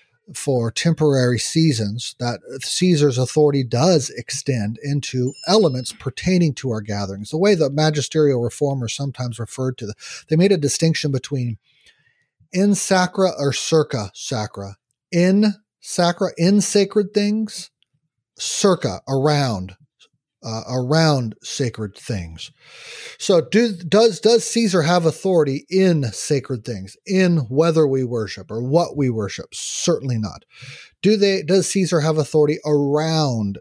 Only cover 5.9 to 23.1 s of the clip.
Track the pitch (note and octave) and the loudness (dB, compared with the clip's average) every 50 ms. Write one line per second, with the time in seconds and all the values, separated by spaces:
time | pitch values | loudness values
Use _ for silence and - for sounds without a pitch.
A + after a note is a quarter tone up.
5.9 | - - - C3+ - - - F3+ F#3+ F3+ F3 D#3 B2 - - B2+ A2+ A2 G#2 G#2+ | -12 -10 -10 -10 -10 -6 -2 0 2 2 2 2 0 -2 -4 -6 -4 -4 -6 -6
6.9 | G2+ G2+ G2+ F#2+ G2 G2 G#2+ - - D#3+ F#3 G#3 G#3 D#3+ D3+ C3+ C#3 D3 D#3 D#3+ | -6 -6 -6 -6 -6 -8 -8 -8 -4 0 2 2 4 4 2 0 2 2 2 2
7.9 | D3+ D3+ B2+ - - D#3+ D3+ C#3+ C3+ B2 A#2+ A2+ - - D3 C#3 C#3 C3+ B2 A2 | 2 0 -2 0 2 4 4 4 4 2 0 -4 -2 -2 -2 -2 -2 -2 -4 -6
8.9 | - - C#3 C#3 - - B2+ A#2+ A2 - A#2 - - - C3 C3 B2 - A2+ G2+ | -6 -6 -6 -6 -6 -6 -6 -8 -6 -8 -10 -10 -6 -6 -4 -4 -4 -6 -8 -10
9.9 | G2+ - - - - - - - D#3+ D#3 F3+ G3+ G3+ E3 C#3+ C3+ - - E3 E3 | -10 -12 -14 -16 -16 -16 -6 -2 2 2 4 4 2 2 0 -2 0 0 2 0
10.9 | D#3+ - - D3 C3+ B2+ - - D3 C3+ B2 A#2+ A2 - _ _ _ _ _ _ | 0 0 -2 -2 -4 -4 -4 -6 -6 -4 -4 -4 -6 -8 _ _ _ _ _ _
11.9 | _ _ _ _ _ _ _ _ _ _ _ _ - F#3 G3 G#3 G3+ G3 - - | _ _ _ _ _ _ _ _ _ _ _ _ -2 0 2 2 2 2 0 0
12.9 | F#3+ F#3 F3+ F3 - G3 F#3+ F#3 - - C#3+ C#3+ - - - - E3 D#3+ C#3+ - | 2 2 2 2 0 0 0 0 0 0 -2 -2 -2 -2 -2 0 2 2 2 2
13.9 | - A#2+ G#2 F#2+ - - - - C3+ A2+ G#2+ G2+ - G2+ G2 G2 G2 - _ _ | -2 -6 -6 -8 -10 -12 -10 -6 -6 -6 -6 -6 -8 -12 -14 -14 -14 -18 _ _
14.9 | _ _ _ _ - E3+ F3 F#3 F#3+ G3+ G#3+ G#3+ G3 - _ _ _ _ - - | _ _ _ _ 0 2 4 4 4 4 4 2 0 -2 _ _ _ _ -16 -6
15.9 | - - F3 E3+ E3+ - G3 F3 - - E3 F#3 G3+ G#3 - - - G#3 G3 G3 | -2 0 0 0 0 0 -4 -4 -2 0 2 4 4 4 2 2 2 2 2 2
16.9 | - G#3+ G3+ - - G#3 G3+ G#3 G#3 A3 A3 G#3 - - F3 - _ _ _ _ | 2 0 0 0 0 0 0 0 0 -2 -4 -6 -8 -12 -16 -18 _ _ _ _
17.9 | _ _ _ _ _ _ _ _ _ - - - - - - G3+ F3+ - - C#3 | _ _ _ _ _ _ _ _ _ -10 -8 -6 -2 0 2 2 2 2 0 -4
18.9 | - - - - C3+ C3+ C3 D3+ D3+ C#3+ C#3+ B2+ A2 F#2 F#2 F#2 F#2 - _ _ | -6 -6 -6 -4 -2 0 2 2 2 2 0 0 -2 -4 -6 -10 -14 -18 _ _
19.9 | _ _ _ _ _ _ _ _ _ _ - A2+ A2+ A2 - F#2+ B2 C3 B2+ B2+ | _ _ _ _ _ _ _ _ _ _ -12 -10 -10 -10 -8 -6 -4 -4 0 2
20.9 | D3 D#3+ E3 D#3 D3 C3 A#2+ A2 G#2 - - - - - C3+ A#2+ - - A2 G2+ | 2 4 4 4 2 2 -2 -4 -8 -10 -12 -10 -6 -4 -4 -4 -4 -6 -8 -10
21.9 | - - - - A#2+ G2 F2 E2 D#2+ D#2+ - - _ _ _ - - - - - | -10 -12 -10 -8 -6 -6 -6 -10 -12 -16 -18 -20 _ _ _ -20 -20 -20 -20 -20
22.9 | - - - - | -18 -18 -18 -20